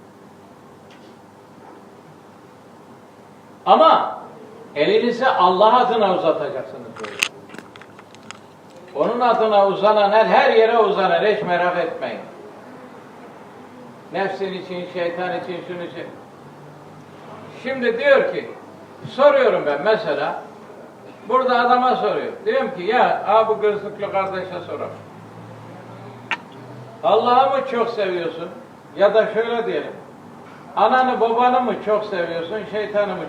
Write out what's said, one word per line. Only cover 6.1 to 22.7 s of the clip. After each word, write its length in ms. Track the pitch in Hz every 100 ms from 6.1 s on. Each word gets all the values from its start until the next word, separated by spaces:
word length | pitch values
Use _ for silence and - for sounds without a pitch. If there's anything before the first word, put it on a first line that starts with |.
uzatacaksınız 760 | 175 160 151 139 127 - 135 120 -
böyle. 160 | 110 - - - - - - - - - - - - - - - - - -
Onun 260 | 139 175 240
adına 460 | 247 226 220 202 196
uzanan 440 | 175 208 214 202
her, 160 | 214 202
her 240 | 214 269
yere 280 | 226 220 233
uzanır. 580 | 202 190 185 170 214 202
Hiç 60 |
merak 360 | 175 175 175 175
etmeyin. 420 | 165 - 127 107 - - - - - - - - - - - - - - - - - - -
Nefsin 400 | 170 196 - 190
için, 360 | 185 - 180 175
şeytan 480 | 180 170 170 180 175
için, 240 | - 175 -
şunun 180 | 175 165
için. 200 | 147 - - - - - - - - - - - - - - - -
Şimdi 360 | 240 269 240 233
diyor 340 | 285 269 -
ki, 180 | - - - - - - - -
soruyorum 560 | - 285 277 233 180 151
ben 160 | -
mesela, 580 | 190 220 165 143 - - - - - - - - - - -
burada 320 | 254 254 240
adama 360 | 247 247 254 240
soruyor. 360 | 208 170 - - 208
Diyorum 280 | 262 240